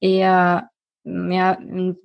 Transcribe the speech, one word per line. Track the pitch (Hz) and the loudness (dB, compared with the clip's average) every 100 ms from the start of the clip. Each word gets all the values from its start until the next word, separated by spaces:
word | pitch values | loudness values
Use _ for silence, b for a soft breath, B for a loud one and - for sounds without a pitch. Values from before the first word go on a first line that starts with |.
eher, | 190 190 190 185 180 175 - _ _ _ | 0 2 4 4 4 0 -4 _ _ _
ja, | - 180 180 185 185 | -10 -6 -4 0 0
in | - - 185 185 180 | -2 -6 -6 -6 -6